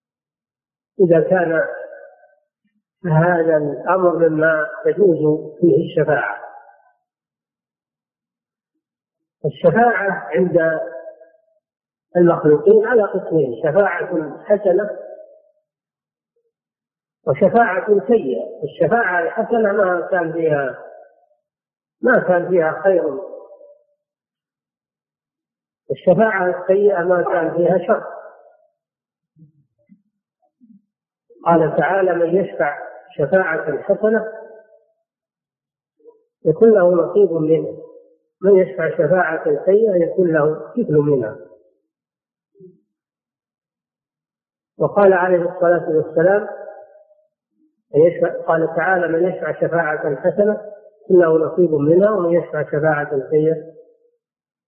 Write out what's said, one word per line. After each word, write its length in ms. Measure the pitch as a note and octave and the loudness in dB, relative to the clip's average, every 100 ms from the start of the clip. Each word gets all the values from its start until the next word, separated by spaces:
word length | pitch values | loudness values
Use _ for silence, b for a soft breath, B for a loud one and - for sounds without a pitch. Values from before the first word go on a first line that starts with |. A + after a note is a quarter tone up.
| _ _ _ _ _ _ _ _ _ - | _ _ _ _ _ _ _ _ _ 0
إذا 300 | F3 E3 E3 | 2 4 2
كان 340 | F#3 E3+ D#3+ - - - - - - _ _ _ _ _ _ _ _ F3+ | 0 0 -2 -4 -8 -16 -18 -20 -20 _ _ _ _ _ _ _ _ 0
هذا 500 | D#3 F3 E3+ E3 D#3 | 2 2 2 2 0
الأمر 720 | D3 C3 - F#3+ F3+ E3 D#3+ | -2 -6 -2 0 2 2 0
مما 380 | D#3 D#3+ D#3 D3+ - | 2 0 0 -4 -4
تجوز 340 | D#3 F3 G3 D3+ D3+ D#3 - - | -4 2 2 2 0 -2 -6 0
فيه 260 | E3+ E3 - | 2 2 0
الشفاعة. 540 | D#3+ C#3+ C3 G2+ G#2 - - - _ _ _ _ _ _ _ _ _ _ _ _ _ _ _ _ _ _ _ _ _ _ _ _ _ _ _ | -2 0 -2 -4 -10 -16 -20 -20 _ _ _ _ _ _ _ _ _ _ _ _ _ _ _ _ _ _ _ _ _ _ _ _ _ _ _
الشفاعة 840 | D3+ - E3+ G3 A#3+ A3 G3+ F3+ - | -8 -2 0 2 2 0 -4 -6 -6
عند 520 | E3 F3+ E3+ D#3+ D#3+ - - - - - _ _ _ _ _ _ _ _ F3 | -2 0 0 0 -2 -8 -14 -18 -20 -20 _ _ _ _ _ _ _ _ 2
المخلوقين 680 | E3+ D#3+ D3+ D3 G3+ A3 B3+ | 4 4 4 4 6 4 4
على 160 | A#3+ | 2
قسمين: 600 | G3 F#3+ - D#3+ B2+ A2+ | 0 -4 -2 -2 -2 -2
شفاعة 760 | D#3 F3 G3 E3+ D#3 E3+ D3+ - | 0 2 0 -2 -6 -6 -8 -10
حسنة 460 | - G#3 - F3+ G#3 - - - - _ _ _ _ _ _ _ _ _ _ A#4 A#4 _ _ _ _ _ _ _ - | -2 0 2 0 -2 -8 -16 -20 -20 _ _ _ _ _ _ _ _ _ _ _ _ _ _ _ _ _ _ _ -4
وشفاعة 800 | - F#3+ A#3 A3+ F#3 G#3+ G3 A#3+ | 2 2 4 2 -2 0 0 2
سيئة. 560 | A3+ C#3 A#2 - - | 0 0 -6 -8 -12
الشفاعة 580 | D3 - D#3+ A#3 F#3 F3 | -12 -2 0 0 0 -2
الحسنة 500 | E3 - G#3+ A#3 G#3 | -2 -4 -2 0 0
ما 360 | G#3 F#3 F3 - | 0 0 -2 -2
كان 220 | F3+ E3 | -4 -4
فيها 520 | E3 D#3+ C#3+ C3 - - - - _ _ _ _ _ _ _ _ _ | -2 -2 -2 -4 -8 -18 -20 -20 _ _ _ _ _ _ _ _ _
ما 160 | B3 G#3+ - | 0 2 2
كان 200 | F3 F3 | 0 0
فيها 320 | F3+ D#3 D#3+ | 0 0 0
خير. 380 | G3 F3 D#3 C3 - - - - - _ _ _ _ _ _ _ _ _ _ _ _ _ _ _ _ _ _ _ _ _ - | 0 2 0 -6 -12 -16 -20 -20 -20 _ _ _ _ _ _ _ _ _ _ _ _ _ _ _ _ _ _ _ _ _ -12
الشفاعة 720 | - F#3 F3 A3 F#3+ F3+ F3+ | -2 2 2 2 0 -2 -2
السيئة 400 | - G3 G3+ F3 | 0 2 2 2
ما 200 | F3 F3 | 0 0
كان 340 | E3 F3+ D#3 E3 | 0 -2 -2 0
فيها 220 | F3 F#3 | 0 0
شر. 260 | - G3 - - - - _ _ _ _ _ _ _ _ _ D#3 D3+ D3+ B2+ _ _ _ _ _ _ _ _ _ A3 _ _ _ _ _ _ - - | 0 -2 -4 -16 -20 -20 _ _ _ _ _ _ _ _ _ _ _ _ _ _ _ _ _ _ _ _ _ _ _ _ _ _ _ _ _ -6 0
قال 300 | E3 D3+ C#3 | 2 2 0
تعالى: 380 | D3 G3 F#3 | 0 0 0
"من 220 | E3+ E3 F#3 | 0 0 0
يشفع 420 | F3 - D3 - - - - - | -2 -4 -4 -4 -14 -20 -14 -6
شفاعة 640 | C#3+ F#3+ F3 D#3+ D#3 C#3 | 0 0 0 -4 -6 -6
حسنة 440 | - F#3+ G#3+ A3 - - - - _ _ _ _ _ _ _ _ _ _ _ _ _ _ - _ _ _ | -4 -2 0 -2 -4 -12 -18 -20 _ _ _ _ _ _ _ _ _ _ _ _ _ _ -20 _ _ _
يكن 260 | E3 D#3 A3+ | -2 4 4
له 200 | G3+ F3 | 6 4
نصيب 420 | E3+ D#3 G#3 F3+ | 2 0 2 2
منها، 440 | D#3+ D#3 D#3 - - - - _ _ _ _ | 0 0 0 -2 -12 -20 -20 _ _ _ _
من 160 | F#3 F#3+ | 2 4
يشفع 320 | F3 - D#3+ | 2 -2 -4
شفاعة 720 | E3+ D#3+ F#3 D#3+ D#3+ D#3+ C#3+ | -2 0 2 0 -2 -2 -2
سيئة 300 | - G3+ A3 | 2 2 2
يكن 380 | F3+ E3 - F3 | 2 0 0 0
له 400 | D#3 D3+ D#3 - | 2 0 -2 -8
كفل 220 | A#3+ G3+ | -6 0
منها". 440 | D3+ D3 C3+ A2 - - - _ _ _ _ _ _ _ _ _ G4+ F#4 _ _ _ _ _ _ _ _ _ _ _ _ _ _ _ _ _ _ _ _ - | 0 2 0 -2 -10 -20 -20 _ _ _ _ _ _ _ _ _ _ -20 _ _ _ _ _ _ _ _ _ _ _ _ _ _ _ _ _ _ _ _ -6
وقال 340 | D#3 G3+ G3 | -2 4 4
عليه 300 | F3+ F#3 F3 F3 | 4 2 0 -2
الصلاة 380 | F#3 F3 E3+ D#3 | 0 0 0 0
والسلام: 580 | D#3 - E3 F3+ G#3 G#3+ - - - - - _ _ _ _ _ _ _ _ _ | -2 -2 0 2 2 -2 -12 -16 -18 -20 -20 _ _ _ _ _ _ _ _ _
"من 60 | D3 | 2
يشفع"، 420 | E3+ - E3+ E3+ | 2 2 -2 -2
قال 340 | - E3 D#3 F3 | -2 0 0 -2
تعالى: 320 | F3 F#3 E3 | 0 0 0
"من 200 | E3 F3+ | 0 -2
يشفع 320 | - D#3 D3+ | -2 -8 -4
شفاعة 560 | D#3 E3+ D#3 D3+ D#3 C#3 | -2 -2 -2 -4 -6 -4
حسنة 560 | F3+ G3+ G#3 G#3 - - - _ | -2 0 0 -2 -10 -20 -20 _
يكن 160 | - F3+ | 2 4
له 180 | D#3+ D#3+ | 4 2
نصيب 360 | D3 - E3 | 0 0 0
منها، 360 | D3+ D3 F3 G#3 | 2 2 4 4
ومن 220 | G3+ E3+ | 2 0
يشفع 300 | E3+ D#3 D3+ | 0 -2 -6
شفاعة 680 | C#3+ D3+ D#3 D3 D3 C#3 - | -4 -2 0 -2 -2 -6 -2
سيئة 420 | D#3 D#3 D#3 - - - _ _ _ _ _ _ _ | 0 0 -2 -8 -20 -20 _ _ _ _ _ _ _